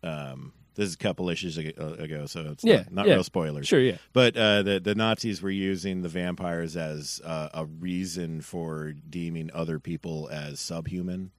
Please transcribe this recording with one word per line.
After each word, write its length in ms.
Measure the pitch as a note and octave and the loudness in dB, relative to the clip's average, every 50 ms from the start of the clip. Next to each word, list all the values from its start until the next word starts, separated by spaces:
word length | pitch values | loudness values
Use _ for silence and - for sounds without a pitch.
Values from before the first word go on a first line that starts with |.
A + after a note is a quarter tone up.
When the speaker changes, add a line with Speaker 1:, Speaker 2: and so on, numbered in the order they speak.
| - | -6
Speaker 1:
um, 500 | E2+ D#2 D2+ D2 C2+ C2 C2+ C2+ C#2 - _ - _ _ | -6 -6 -6 -6 -8 -10 -10 -12 -14 -16 _ -20 _ _
this 140 | - G#2 G2 | -2 -2 -2
is 60 | E2 | -2
a 40 | - | -2
couple 320 | - G#2 F2 - F2+ F2+ | -2 -2 0 0 0 0
issues 280 | E2+ D#2+ - F2+ D#2 D#2+ | 0 0 -2 -4 -4 -4
ag-, 160 | D#2 D#2 D#2 - | -6 -6 -6 -6
uh, 160 | D#2 D2+ E2 | -6 -8 -6
ago, 320 | - D#2+ D2+ D#2 D2+ D2 | -8 -8 -6 -6 -6 -6
so 240 | D2 - E2 E2 D#2 | -8 -8 -8 -8 -8
it's 120 | D2+ - - | -8 0 6
Speaker 2:
Yeah, 140 | A3+ G#3 A#2+ F2 | 6 6 6 6
Speaker 1:
not, 80 | - F2 | 0 -2
not 140 | F#2 G2+ | 2 6
Speaker 2:
yeah. 80 | G#3 E3 | 6 6
Speaker 1:
real 100 | G2 F#2 | 6 6
spoilers. 420 | - _ F#2 E2 D#2 D2+ D2 C#2+ - | 2 _ -2 0 0 -2 -4 0 4
Speaker 2:
Sure, 120 | - - | 6 6
yeah. 160 | B2+ B2+ F#2 E2+ - _ _ | 6 6 4 0 -8 _ _
Speaker 1:
But, 240 | B2+ B2+ A#2+ A#2 | 6 6 6 6
uh, 260 | A#2+ A2+ G#2+ G#2 G#2 G2 | 6 6 6 6 6 6
the, 160 | G2 G2+ F#2+ | 4 2 2
the 160 | F2+ G#2 G#2 | 2 2 2
Nazis 460 | G#2 A2 A2+ A2+ - - A#2 G2+ F2 | 2 4 2 2 2 0 -4 -4 -2
were 100 | F2 G2 | -2 -2
using 520 | F#2+ G2 F#2+ F#2+ G2 F2+ E2 G2 F#2 F#2 F2+ | -2 0 2 2 0 0 0 -2 -2 -2 -2
the 60 | E2+ | -2
vampires 680 | D#2+ F2+ F2 F2+ F2+ E2 F#2 F2 E2+ E2+ E2+ E2 D#2 | -2 -2 -2 -2 -2 -2 -2 -2 -2 -2 -2 -2 -4
as, 460 | F2 D#2+ D#2 D2+ D2+ D2+ C#2+ - - - | -4 -4 -4 -4 -6 -6 -8 -8 -8 -6
uh, 240 | D#2+ D#2+ D#2+ D#2 D#2 - | -6 -6 -4 -6 -6 -6
a 100 | D#2+ D#2+ | -6 -8
reason 800 | D2+ D#2 D#2+ E2+ F#2 F2+ F2+ F#2+ F#2 E2 F2+ F2 E2 E2 D#2+ D2+ | -8 -8 -8 -4 -2 -2 -2 -2 -4 -4 -4 -4 -4 -4 -6 -8
for 500 | - - F2 E2+ D#2+ D#2+ D#2 D2+ D2+ D2+ | -8 -8 -6 -6 -4 -4 -4 -6 -6 -8
deeming 580 | D2 - D#2+ D2 F2 E2+ E2+ E2 E2 D#2+ D#2+ - | -10 -14 -10 -8 -6 -4 -4 -4 -4 -6 -6 -4
other 240 | E2+ E2 D#2+ D#2+ D#2 | -4 -2 -2 -2 -4
people 500 | - - E2+ D#2 - F2 D#2+ D#2 D2+ - | -4 -4 -6 -6 -4 -6 -6 -6 -6 -6
as 300 | - D2+ D2 D2 D2 C#2 | -8 -8 -8 -8 -8 -8
subhuman. 680 | - - E2+ E2+ E2 - F2+ F2+ F2 F#2 F2+ F#2 F#2+ F#2+ _ | -8 -6 -6 -6 -6 -4 -4 -4 -4 -2 -4 -4 -6 -8 _